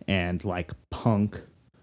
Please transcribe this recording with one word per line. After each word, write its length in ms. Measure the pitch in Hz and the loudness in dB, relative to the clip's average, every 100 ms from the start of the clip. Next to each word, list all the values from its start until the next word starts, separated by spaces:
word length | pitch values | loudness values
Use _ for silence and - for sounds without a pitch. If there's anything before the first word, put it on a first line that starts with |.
| - | -2
and, 360 | 95 90 87 | 0 2 -2
like, 280 | 101 90 87 - _ | -2 -4 -6 -10 _
punk, 520 | - - 107 104 - - _ _ _ | -2 2 4 2 -2 -14 _ _ _